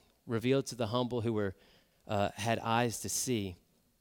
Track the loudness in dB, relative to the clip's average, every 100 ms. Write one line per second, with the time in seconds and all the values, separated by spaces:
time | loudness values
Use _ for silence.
0 | -18 _ -4 0 2 2 0 -4 -2 0
1 | 0 0 0 0 -2 -4 -14 -20 _ _
2 | -2 0 0 0 0 0 2 2 2 -2
3 | -4 -4 -2 -2 -2 -8 _ _ _ _